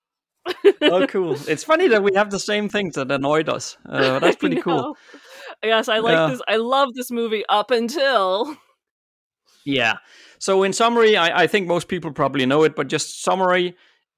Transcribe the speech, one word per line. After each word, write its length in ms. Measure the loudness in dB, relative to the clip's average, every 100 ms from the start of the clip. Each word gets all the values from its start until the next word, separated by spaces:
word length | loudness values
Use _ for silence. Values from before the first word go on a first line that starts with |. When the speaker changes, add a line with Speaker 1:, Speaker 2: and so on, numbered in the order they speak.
| _ _ _ _ -10
Speaker 1:
<laughs> 240 | 2 2 4
Speaker 2:
Oh, 260 | 2 2 0
cool. 280 | -2 -2 -4 -4
It's 160 | -6
funny 240 | 0 2 4
that 160 | 4
we 100 | 4
have 160 | 2 0
the 80 | -4
same 300 | -4 -4 -2
things 260 | -2 -4
that 160 | -4 -4
annoyed 380 | -2 0 0 0
us. 280 | -4 -6 -16
Uh, 340 | -10 0 0 0
Speaker 1:
<laughs> 20 |
Speaker 2:
that's 160 | -2 -2
Speaker 1:
I 20 |
Speaker 2:
pretty 240 | -2 -2
cool. 140 | -2 -2
Speaker 1:
know. 180 | -4 -10 -20 -20 -20 -20 -20 -8
Yes, 240 | -2 0 0
I 100 | -2
like 140 | 2
Speaker 2:
Yeah. 140 | 2 2
Speaker 1:
this. 120 | -2 -2
I 100 | -2
love 340 | 0 0 0
this 160 | -2 -8
movie 320 | -6 -4 -4 0
up 240 | 0 2
until 840 | -2 -2 -2 0 2 2 0 -4 -8 _ _ _ _ _ _ _ _ _ _
Speaker 2:
Yeah. 300 | -4 0 0 -2 -8 -20 -20 -10
So 240 | 0 2
in 100 | 2
summary, 440 | 2 0 4 4 4
I, 260 | 2 2
I 40 | 2
think 180 | 2 0
most 220 | -2 -2
people 240 | -6 -6
probably 340 | -2 -2 0 2
know 160 | 4
it, 140 | 2 2
but 100 | -4
just 360 | -4 -6 -6
summary, 520 | -2 0 2 2 0 -6 _ _ _